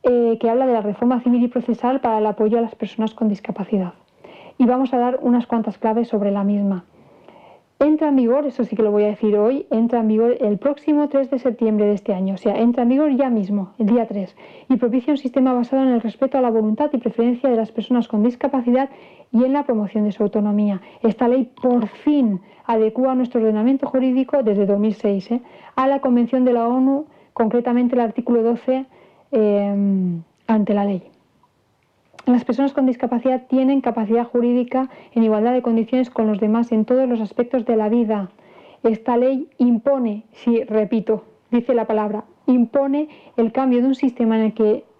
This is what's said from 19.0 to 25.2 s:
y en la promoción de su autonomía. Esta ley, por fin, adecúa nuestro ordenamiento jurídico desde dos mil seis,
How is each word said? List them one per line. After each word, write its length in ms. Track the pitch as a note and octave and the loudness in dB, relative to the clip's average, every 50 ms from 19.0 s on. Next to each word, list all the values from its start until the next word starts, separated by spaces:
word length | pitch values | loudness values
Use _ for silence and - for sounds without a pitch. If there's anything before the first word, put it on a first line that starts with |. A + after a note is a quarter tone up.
| - - - - - _ | -20 -20 -20 -20 -14 _
y 140 | - A3+ B3 | 0 2 2
en 80 | C4 | 2
la 100 | C4+ D4 | 0 -2
promoción 400 | C#4+ C#4 B3 G#3+ G#3 F#3 - A3 | 0 -2 -2 -2 -2 -2 -2 -2
de 80 | G#3 G#3 | -2 -2
su 140 | F#3 - G#3+ | 0 -2 -2
autonomía. 560 | G3+ - G#3+ G#3 G#3 G#3 G#3 G#3 G#3 G3 F3+ - - - - | -2 0 0 0 0 0 0 0 0 -2 -4 -8 -16 -12 -2
Esta 260 | - A3+ G#3 - B3 A#3 | -2 -2 0 2 2 2
ley, 200 | B3 C4+ A#3+ - _ - | 2 2 0 -4 _ -4
por 260 | - B3+ B3 A#3+ A3 | 0 0 2 2 0
fin, 540 | G3+ - - - D4+ D4 C#4+ B3+ A3 G3 F3 - - - _ _ | -2 -8 -4 -2 0 2 2 2 0 0 -4 -8 -14 -20 _ _
adecúa 480 | - A#3 A3 A3 A3 A3 A#3+ B3+ C4 C4 | -2 0 2 0 0 0 0 0 0 0
nuestro 260 | B3+ B3+ A#3+ - A#3+ | 0 -2 -2 0 0
ordenamiento 460 | A3 A3 G#3+ G#3+ A3 B3+ C#4 C4 - | 0 2 0 2 2 2 0 0 -2
jurídico 560 | - - C4 B3+ C4 B3 C4 C4 C4 - C#4+ | -2 -2 0 0 2 0 0 0 0 0 0
desde 240 | A#3+ G#3+ G3+ G3+ G3+ | 2 2 2 2 2
dos 140 | F#3+ G3+ G3+ | 2 2 2
mil 140 | G#3 A3 G#3 | 0 -2 -2
seis, 360 | - - G#3 G3+ G3 | -2 -2 -2 -2 -2